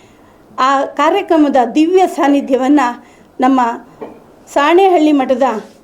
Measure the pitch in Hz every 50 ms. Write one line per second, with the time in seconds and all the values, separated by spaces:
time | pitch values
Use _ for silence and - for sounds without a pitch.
0 | - _ _ _ - - - _ _ - - - 254 269 277 269 285 - - -
1 | 285 320 403 403 - - 339 311 302 277 - 262 233 233 202 302 311 339 370 381
2 | 370 349 - - 320 285 285 277 220 214 269 240 262 262 294 294 247 240 247 -
3 | - - - - - _ _ - 254 262 269 254 240 233 233 - - - - -
4 | - - - - - - - - - - - 277 285 302 349 370 392 381 359 330
5 | 302 302 294 277 254 - 262 233 269 247 220 208 202 - - -